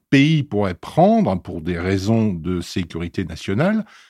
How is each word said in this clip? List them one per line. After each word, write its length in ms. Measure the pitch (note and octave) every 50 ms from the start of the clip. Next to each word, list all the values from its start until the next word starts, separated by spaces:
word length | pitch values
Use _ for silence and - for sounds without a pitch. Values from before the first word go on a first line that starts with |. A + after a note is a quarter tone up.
| _ _
pays 340 | C#3+ C#3 C#3 D#3 D#3+ D3+ C3
pourrait 300 | - G#2 G#2 G#2 F#2 F2
prendre 680 | - - - - D3+ F3 G#3 A3+ A3+ G3 G#2+ F#2+ F2
pour 200 | - - - B2
des 180 | D#2 F2 F2 E2
raisons 540 | F2+ F#2 G2 F#2+ F#2 G#2+ A2+ A2+ A2 G#2+ F2+
de 260 | E2 D#2 F2+ F#2 F2
sécurité 640 | F2 - - G2 F2+ - - E2 F2 E2+ - G2+ F#2
nationale. 640 | E2 E2+ - - - G2 A2+ D#3+ G3 A3 A3 G3+ - - - - _